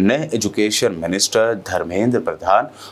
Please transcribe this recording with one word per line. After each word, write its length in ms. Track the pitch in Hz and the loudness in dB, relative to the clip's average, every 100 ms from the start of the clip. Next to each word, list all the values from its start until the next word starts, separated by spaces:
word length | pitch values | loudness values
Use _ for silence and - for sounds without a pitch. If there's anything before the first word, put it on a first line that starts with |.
नए 300 | 95 139 156 | 2 2 0
एजुकेशन 580 | 113 104 - 107 107 117 | -2 -2 0 0 2 0
मिनिस्टर 640 | 85 85 98 - 113 113 | 0 -4 -2 0 2 2
धर्मेंद्र 680 | 107 - 87 85 90 117 120 | 0 -4 -4 -2 0 2 0
प्रधान 480 | 82 78 87 101 131 - - | -2 -4 2 2 2 -8 -8